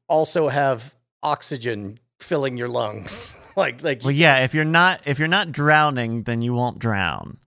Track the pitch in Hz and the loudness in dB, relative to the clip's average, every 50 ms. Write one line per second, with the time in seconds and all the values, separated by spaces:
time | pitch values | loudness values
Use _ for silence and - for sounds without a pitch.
0 | _ - 160 156 156 - - 175 156 143 127 143 143 135 131 113 120 143 _ _ | _ 0 0 2 2 2 0 0 0 2 2 2 2 2 0 -2 -6 -14 _ _
1 | _ _ _ _ - 151 143 - - - 151 123 113 120 113 104 101 98 107 - | _ _ _ _ -4 -4 -4 -4 -4 -8 -8 -6 -4 -4 -4 -4 -6 -10 -12 -16
2 | _ _ _ - - - 175 147 135 135 127 120 120 120 120 123 113 107 107 104 | _ _ _ -16 -8 -4 -2 -2 -2 -2 -4 -4 -6 -4 -2 -2 -2 -4 -6 -8
3 | 92 - - - - - - - - - - 196 180 135 120 123 143 160 135 113 | -4 -4 -4 -4 -4 -8 -10 -16 -18 -8 -2 -2 -2 -2 -2 -4 -4 -4 -4 -2
4 | 120 139 139 147 170 156 135 131 131 127 - 156 156 156 165 170 175 185 180 - | -2 0 2 4 6 6 6 4 4 2 0 0 0 2 4 4 4 4 2 0
5 | - 143 139 131 156 160 180 202 202 165 131 147 143 151 151 156 151 147 135 123 | -2 -4 -2 -2 0 0 0 0 0 -2 -2 0 2 4 6 6 6 4 2 -2
6 | 117 113 117 117 101 120 117 113 117 120 123 120 123 120 - - 120 117 107 98 | -2 -2 -4 -4 -4 -4 -2 -2 -2 -2 0 0 0 -2 -2 -4 -2 -2 0 0
7 | 92 82 64 50 50 - - - _ | 0 -2 -2 -4 -8 -14 -16 -16 _